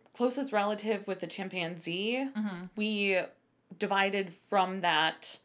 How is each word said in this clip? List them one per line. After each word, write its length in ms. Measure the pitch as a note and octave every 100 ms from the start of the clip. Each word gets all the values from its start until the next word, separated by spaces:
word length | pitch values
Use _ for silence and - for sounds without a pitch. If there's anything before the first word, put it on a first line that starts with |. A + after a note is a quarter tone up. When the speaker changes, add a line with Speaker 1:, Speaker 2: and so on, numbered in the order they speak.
| _
Speaker 1:
closest 380 | - B3 C4+ C4+
relative 560 | G#3+ G3+ G#3+ G#3 G#3 G3+
with 120 | F#3
the 60 | E3+
chimpanzee, 1000 | - F#3+ F#3 E3+ F3 E3+ F3 G#3+ B3+ C4+ A#3+
Speaker 2:
Mm-hmm. 300 | G#3+ F3 F#3 -
Speaker 1:
we 440 | G#3+ G#3 G3+ F#3 - - _ _ _ F3
divided 560 | G3+ G3 G3 G3 F#3+ - -
from 320 | G3+ F#3 F#3+
that 580 | F3 D#3 D#3+ - - -